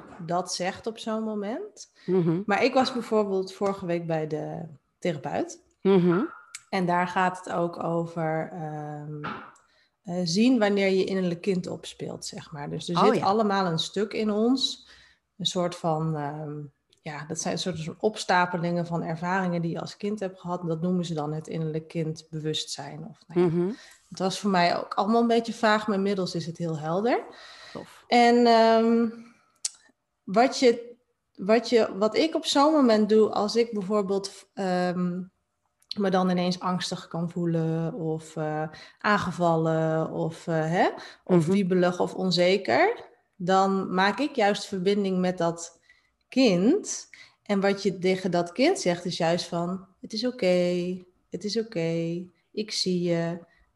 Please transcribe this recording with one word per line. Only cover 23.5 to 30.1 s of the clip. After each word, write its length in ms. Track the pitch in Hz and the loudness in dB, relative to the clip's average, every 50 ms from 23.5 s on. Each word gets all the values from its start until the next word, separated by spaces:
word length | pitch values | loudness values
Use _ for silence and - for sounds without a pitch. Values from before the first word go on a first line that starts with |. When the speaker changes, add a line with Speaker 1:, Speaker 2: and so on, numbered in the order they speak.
| 165 175 175 190 262 - - - - _ _ _ | 4 2 0 0 -4 -8 -12 -20 -20 _ _ _
Speaker 1:
Het 100 | - - | -6 -4
was 200 | 185 190 185 - | -2 -2 -2 -2
voor 100 | - 208 | 0 2
mij 280 | 190 175 175 175 - | 4 4 4 4 2
ook 160 | - - - - | -2 -4 -4 -2
allemaal 280 | - 202 208 226 233 | -2 2 2 4 4
een 60 | 240 | 4
beetje 260 | 233 233 233 233 233 214 | 4 2 2 0 -2 -2
vaag, 340 | - 233 214 214 214 214 | 0 2 2 2 2 0
maar 100 | 226 202 | -2 -2
inmiddels 380 | 190 196 202 202 190 180 170 - | 0 0 0 0 -2 -2 -4 -4
is 100 | 170 143 | -6 -6
het 120 | 165 165 | -6 -6
heel 200 | - 170 165 160 147 | -6 -6 -4 -4 -4
helder. 440 | 156 160 170 190 214 247 320 453 - - - - - - - - - - - | -4 -2 -2 0 0 0 0 -2 -4 -8 -16 -20 -20 -20 -20 -20 -20 -16 -14
Speaker 2:
Tof. 300 | - - - - - _ | -16 -16 -16 -20 -20 _
Speaker 1:
En, 380 | - 240 240 240 233 240 240 240 | 2 4 6 6 8 6 6 6
ehm, 640 | 233 226 226 226 226 226 226 226 233 233 233 233 220 226 - - - _ _ _ _ _ _ - - - _ _ _ _ _ _ _ | 8 8 8 8 8 6 6 6 4 4 4 2 0 -2 -8 -16 -20 _ _ _ _ _ _ -12 -12 -12 _ _ _ _ _ _ _